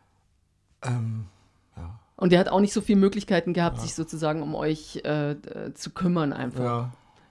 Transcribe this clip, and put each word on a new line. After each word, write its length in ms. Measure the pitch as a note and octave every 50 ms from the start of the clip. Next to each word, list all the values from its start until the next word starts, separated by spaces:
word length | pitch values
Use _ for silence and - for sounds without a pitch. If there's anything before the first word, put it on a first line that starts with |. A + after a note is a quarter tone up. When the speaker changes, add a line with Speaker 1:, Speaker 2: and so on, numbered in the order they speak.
| _ _ _ _ _ _ _ _ _ _ _ _ _ _ _ - -
Speaker 1:
ähm, 420 | B2+ B2 A#2+ A2+ A2+ A2 A2+ G#2+ F2+ _ _ _ _ _ _ _ _ -
ja. 240 | - E2 E2+ A2 - _ _ _
Speaker 2:
Und 160 | - F#3+ F3+
der 80 | F3 F3
hat 80 | G3 -
auch 140 | - F#3+
nicht 120 | G3+ G3+ -
so 60 | A3
viele 200 | G3+ - G#3 G3
Möglichkeiten 520 | F#3+ G3 G3 G#3 G3 - G3+ E3+ E3+ F3 F3
gehabt, 240 | F3 E3+ E3+ C#3 A#2
Speaker 1:
Ja. 60 | A2+
Speaker 2:
sich 120 | A#2 -
sozusagen 460 | - D#3+ - - D#3 D#3+ D3+ D#3 D#3+ D3+
um 120 | D3+ D#3
euch, 460 | - D3+ D#3 D#3 D#3 - - - - -
äh, 280 | - D3+ D3+ D3 C#3+
äh, 420 | D3 C#3+ - - - - G#2+ - C#3+
zu 160 | - - D#3+
kümmern 420 | - - F#3 F3 F3 E3+ D3+ C#3+
einfach. 320 | - - C3 B2 B2 C3 B2
Speaker 1:
Ja. 280 | A#2+ A#2+ A#2 B2 B2 B2 - _ _ _ _ _ _